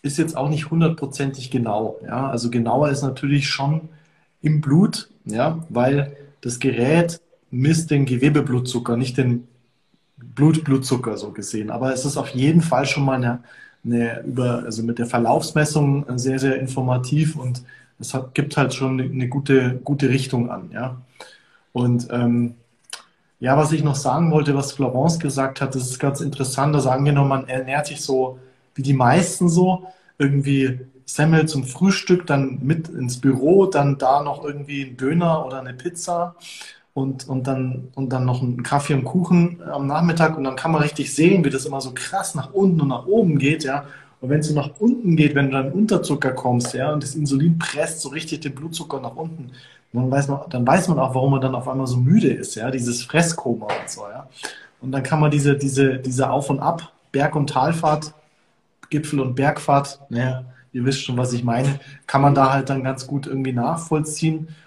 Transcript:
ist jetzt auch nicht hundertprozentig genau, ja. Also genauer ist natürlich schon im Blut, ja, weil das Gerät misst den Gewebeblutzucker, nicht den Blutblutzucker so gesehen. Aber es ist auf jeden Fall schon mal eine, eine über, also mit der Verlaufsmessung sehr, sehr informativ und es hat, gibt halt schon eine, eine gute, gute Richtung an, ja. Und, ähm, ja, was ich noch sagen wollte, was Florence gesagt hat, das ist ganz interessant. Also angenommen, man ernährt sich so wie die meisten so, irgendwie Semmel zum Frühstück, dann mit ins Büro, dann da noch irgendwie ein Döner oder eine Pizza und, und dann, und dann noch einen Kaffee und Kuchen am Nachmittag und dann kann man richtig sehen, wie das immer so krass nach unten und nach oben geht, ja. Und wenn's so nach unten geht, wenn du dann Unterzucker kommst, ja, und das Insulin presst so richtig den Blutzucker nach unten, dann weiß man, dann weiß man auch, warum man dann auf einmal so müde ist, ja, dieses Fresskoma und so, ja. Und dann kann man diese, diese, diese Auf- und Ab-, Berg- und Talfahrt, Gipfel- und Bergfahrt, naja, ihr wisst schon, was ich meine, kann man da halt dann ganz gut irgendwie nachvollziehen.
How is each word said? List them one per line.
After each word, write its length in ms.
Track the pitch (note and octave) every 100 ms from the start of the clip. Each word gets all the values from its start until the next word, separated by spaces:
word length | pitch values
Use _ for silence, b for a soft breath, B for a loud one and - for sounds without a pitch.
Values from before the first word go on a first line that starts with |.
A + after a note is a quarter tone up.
ist 160 | C#3 D#3
jetzt 180 | D#3+ B2+
auch 140 | D3
nicht 220 | D3 -
hundertprozentig 800 | E3 D#3+ D#3+ C3+ - C3+ C3+ B2
genau, 480 | B2+ A2+ G#2 A2 -
ja. 240 | - A#2+ C3+
Also 220 | A#2+ A#2+
genauer 400 | A#2+ A2+ C3 D3
ist 140 | B2+
natürlich 440 | C3+ B2 C#3 C#3+ -
schon 420 | - C#3 D#3+ - B B B B B
im 200 | D3+ D3+
Blut, 480 | C3+ D#3 G#3+ - - _ -
ja, 340 | A2+ D3+ E3 -
weil 460 | A#2 C3 C#3+ C#3+ B B B
das 180 | A#2+ A#2+
Gerät 600 | C3+ A#2 C3 E3 E3+ - _ _ -
misst 400 | B2+ C#3 E3 E3
den 140 | C#3+ C3
Gewebeblutzucker, 880 | A#2+ D3 D3 B2 B2 B2 A#2 A#2+ A#2
nicht 220 | B2+ -
den 280 | B2 A#2+ - _ _ _ _ _ _ _
Blutblutzucker 1000 | A#2+ - D3+ D#3+ D3 C3 - A#2+ A#2 G#2
so 140 | G#2
gesehen. 380 | - G2+ G#2+ G#2
Aber 220 | A#2 C3
es 140 | B2+ C#3+
ist 100 | C#3
auf 140 | B2
jeden 320 | B2+ C#3+ E3
Fall 240 | - B2+ C#3
schon 180 | D3+
mal 120 | C3+ C3
eine, 280 | A#2+ A#2+ B B B B
eine 380 | A#2 A#2+ A#2 A2+
über, 400 | - B2 B2 A#2+
also 200 | - A2
mit 160 | A#2 A#2+
der 60 | A#2
Verlaufsmessung 1000 | A#2+ A#2 D3+ - D3+ D3+ D#3 C#3+ C#3 C#3 B2+
sehr, 220 | C3 C3
sehr 180 | C3+ C3
informativ 800 | C3 C3+ B2+ B2+ B2+ D3+ D#3 D3+
und 280 | B2 A#2+ B B B B
es 140 | -
hat, 200 | C3 B2+ -
gibt 200 | D3 D3+
halt 180 | B2
schon 280 | - C3+ C3
eine, 100 | C3
eine 160 | C3 B2
gute, 540 | C#3 C#3 C3+ B2 B2
gute 240 | - C#3+ C3+
Richtung 420 | B2+ - B2 A#2
an, 200 | F#2+ F2
ja. 220 | A2 B2+ B2+ - B B B B B B
Und, 340 | B2 B2 A#2+ A#2+
ähm, 460 | A#2+ A#2+ A#2+ A#2+ - _ _ - - b b b -
ja, 160 | B2+ C#3
was 160 | D3+
ich 100 | D#3
noch 120 | D3 C3
sagen 360 | C3+ C#3+ E3
wollte, 240 | D#3+ C#3+ C3+
was 160 | -
Florence 480 | - B2+ B2 E3 E3
gesagt 400 | C#3+ C3 C3+ -
hat, 160 | C3 C3
das 80 |
ist 160 | B2+ -
ganz 220 | C#3 -
interessant. 520 | C#3 - C3 - D3
Also 160 | D3 C3
angenommen, 400 | C3 C#3+ C#3 C#3
man 180 | C3+ C3
ernährt 380 | C3 C3 C#3+ D3
sich 140 | C#3+
so 380 | - C3 B2+ B B B B -
wie 60 |
die 120 | C3+
meisten 560 | C3+ B2 D#3+ E3+ - F3
so, 380 | E3+ F#3 F3+ B B B -
irgendwie 600 | C#3 C#3 C#3 C#3 C3 B2+ - - -
Semmel 420 | - D#3 D#3+ D#3
zum 160 | C#3
Frühstück, 640 | B2 - F#3+ F#3+ - F3+ -
dann 320 | C#3 C3+ B2
mit 260 | C3 E3 -
ins 320 | - B2 -
Büro, 460 | C3+ A#2+ C#3+ G3 F#3
dann 320 | D3 C#3+ C#3
da 240 | C3 C#3+
noch 220 | D3 -
irgendwie 400 | D3 C#3+ C#3+ C#3
ein 120 | C3 A#2+
Döner 500 | C3 E3+ E3+ D#3 B2+
oder 140 | C3
eine 140 | B2+
Pizza 600 | B2+ F3 E3+ F3+ E3+ F3 - B B B B B
und, 340 | C#3 C3+ C3 -
und 200 | C3 C3
dann, 420 | C3 B2+ B2+ - -
und 140 | B2+
dann 120 | C3 B2+
noch 160 | B2
einen 200 | B2 A#2+
Kaffee 320 | A#2+ C#3+ -
und 120 | C3+ B2
Kuchen 560 | F#3 F3 F3 E3+ - -
am 160 | C#3+ C#3
Nachmittag 500 | D3+ E3+ E3 D#3+ D#3
und 60 |
dann 120 | C3+ C3
kann 160 | E3
man 100 | D#3
richtig 340 | D3+ - B2+ -
sehen, 280 | E3+ G3
wie 60 | C#3
das 160 | C3 C#3+
immer 160 | C3+
so 100 | C3
krass 420 | A#2+ - F#3+ F#3+ D3
nach 180 | -
unten 280 | G3 F#3+ D#3+
und 80 | C#3
nach 160 | A#2+ D3
oben 340 | A3 F3+ C#3+
geht, 240 | C#3 D#3+
ja. 220 | C3+ C#3+ B B B B
Und 80 | C3
wenn's 180 | D3+ D#3
so 60 |
nach 160 | D3 C#3+ -
unten 360 | A#3 - F3+ D#3
geht, 180 | D3
wenn 140 | D3 C3+
du 60 |
dann 180 | C3+ D#3
Unterzucker 600 | F3+ G#3+ F#3 - C3+ C3
kommst, 420 | - B2 A#2+ A#2+
ja, 200 | B2 D3
und 100 | D3+
das 120 | B2+ D#3+
Insulin 420 | C#3+ C#3 E3 E3
presst 440 | - D3 E3 -
so 80 | C#3
richtig 320 | D3+ - C#3
den 120 | C#3+
Blutzucker 460 | B2+ E3 E3 D#3 C#3
nach 160 | A#2+ -
unten, 360 | D#3+ D#3+ B2 B B B B
dann 200 | A#2+ B2+
weiß 160 | C#3 C#3+
man, 140 | C#3 -
dann 180 | B2 A#2+
weiß 220 | F#3 F3+
man 100 | C#3+
auch, 160 | C3 B2+
warum 160 | C3+
man 100 | C3+
dann 140 | C3 B2+
auf 120 | C3
einmal 200 | C3 B2+
so 100 | B2
müde 340 | B2+ G#3 C3+
ist, 220 | - -
ja, 160 | G#2+ B2
dieses 340 | C3 A#2+ A#2
Fresskoma 640 | - D#3 E3+ - A#2+ G#2+ G#2+
und 240 | - -
so, 120 | -
ja. 280 | G2+ B2 - B B B B _
Und 120 | C3
dann 100 | C3+
kann 180 | B2 D#3
man 120 | D3+
diese, 260 | D3 C#3+ C3+
diese, 400 | C#3 C3 C3+ B2+
diese 320 | B2+ B2+ C3
Auf- 220 | C3+ -
und 80 | C#3
Ab-, 320 | E3 E3+ - _ _
Berg- 240 | C#3 C#3+ D3+
und 140 | C3+
Talfahrt, 640 | C3 C#3+ E3 D#3 D3+ - - _ _ _ _ _ _ -
Gipfel- 300 | D3+ - C#3
und 140 | B2+ B2
Bergfahrt, 640 | C#3+ C#3+ - C#3 C#3 - -
naja, 340 | A#2 C3 B2+ - B B
ihr 120 | B2+ C3
wisst 180 | C3+
schon, 140 | - B2
was 160 | A#2+
ich 100 | A#2+
meine, 360 | A#2+ A#2 C#3 C#3 B B -
kann 160 | C#3
man 140 | C#3 C3+
da 160 | C3
halt 180 | C3+ C#3
dann 140 | C3+
ganz 240 | C3 B2 -
gut 180 | C#3+ -
irgendwie 280 | C3+ C3
nachvollziehen. 960 | B2 B2+ E3 - D#3 D#3 - D#3+ D#3 - B